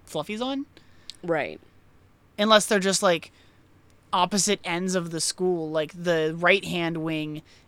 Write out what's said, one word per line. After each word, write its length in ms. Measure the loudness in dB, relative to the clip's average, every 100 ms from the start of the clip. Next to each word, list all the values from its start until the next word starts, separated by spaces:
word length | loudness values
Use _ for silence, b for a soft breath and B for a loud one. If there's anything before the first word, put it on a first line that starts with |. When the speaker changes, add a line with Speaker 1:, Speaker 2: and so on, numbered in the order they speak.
Speaker 1:
Fluffy's 360 | -10 -8 -6 -6
on. 240 | -4 -4 -8 -14 B B B B
Speaker 2:
Right. 360 | -4 -2 -2 -8 -18 -20 _ -20 _ _ _ 0
Speaker 1:
Unless 280 | 6 6 6
they're 120 | 2
just, 240 | 2 2
like, 300 | 2 2 -2 b b b b _ _ _ -4
opposite 480 | 0 2 2 0 -2
ends 300 | -2 -4 -2
of 160 | -2 -2
the 100 | -4
school, 480 | -4 -2 0 0 -2
like, 240 | -2 -4
the 440 | -4 0 2 0 0
right-hand 600 | 2 2 0 -4 -2 -2
wing 440 | -4 -4 -6 -10 -14 b